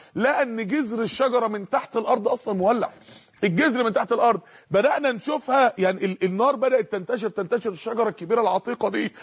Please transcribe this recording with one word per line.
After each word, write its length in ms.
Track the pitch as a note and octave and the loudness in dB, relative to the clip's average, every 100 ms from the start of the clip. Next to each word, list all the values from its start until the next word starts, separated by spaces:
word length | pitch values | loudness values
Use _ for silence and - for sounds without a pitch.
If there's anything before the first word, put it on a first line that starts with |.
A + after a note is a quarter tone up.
| - E3+ | -12 -2
لقى 280 | B3 D4 | 0 2
إن 240 | C4 A3+ G3+ | 0 -2 -4
جذر 340 | D4 A#3 A3+ | -2 -2 -2
الشجرة 460 | A3 - C4 A#3+ A3+ | -4 0 0 2 0
من 220 | G#3 F#3+ | -4 -4
تحت 280 | C4 - A#3 | -4 -2 -4
الأرض 300 | - B3 G3+ | 0 0 0
أصلًا 260 | B3 - | -2 -2
مولع، 360 | G3 F#3+ A#3+ - - - - _ - | 0 2 2 -2 -8 -20 -20 _ -4
الجذر 400 | G3+ E3+ D4+ A#3+ | 0 2 2 2
من 100 | A3+ | 0
تحت 180 | G#3 A3+ | 0 0
الارض. 280 | A#3 A#3 A3 - - - | 2 2 2 -4 -20 -2
بدانا 400 | F#3 C4+ E4 C#4 | 2 2 2 0
نشوفها، 600 | A#3 - C#4+ - C4+ B3 - | -2 -4 -4 0 4 4 2
يعني 280 | F#3 F#3+ G3 | 0 0 -2
ال-، 120 | F#3 | -2
النار 320 | F#3 F#3+ C4 C4+ | -2 2 0 2
بدات 360 | B3+ B3+ G#3 | 2 2 0
تنتشر، 380 | G3+ F3 A#3+ G#3 | -6 -4 -4 -4
تنتشر 400 | - F3 A#3 F#3+ | -4 -2 -2 -4
الشجره 400 | E3+ A3 A3+ A3 | -8 -6 -2 -2
الكبيره 320 | - E3+ A#3 | -2 -2 0
العتيقه 480 | G3+ F#3 - A#3+ G#3 | 2 0 -4 -4 -2
دي. 240 | G3+ - - | -2 -6 -8